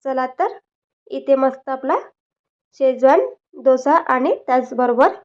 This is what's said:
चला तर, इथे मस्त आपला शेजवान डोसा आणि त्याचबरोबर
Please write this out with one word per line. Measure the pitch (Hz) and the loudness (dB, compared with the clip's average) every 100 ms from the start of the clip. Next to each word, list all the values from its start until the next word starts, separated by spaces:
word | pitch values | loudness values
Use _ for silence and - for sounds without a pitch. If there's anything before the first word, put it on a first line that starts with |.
चला | 277 262 254 | -4 -4 -6
तर, | - 392 - _ _ _ _ _ | -4 -6 -6 _ _ _ _ _
इथे | 269 269 269 | -12 0 0
मस्त | 269 262 - | 0 -4 -12
आपला | 262 262 339 392 _ _ _ _ _ _ | -10 -4 -4 -6 _ _ _ _ _ _
शेजवान | _ 269 240 262 320 508 - _ - | _ -2 2 4 4 2 -8 _ -4
डोसा | 247 254 262 320 | 0 2 2 0
आणि | - 254 269 - - | 0 -2 0 -4 -2
त्याचबरोबर | 254 247 240 247 240 320 - | -2 -2 -4 -2 2 2 0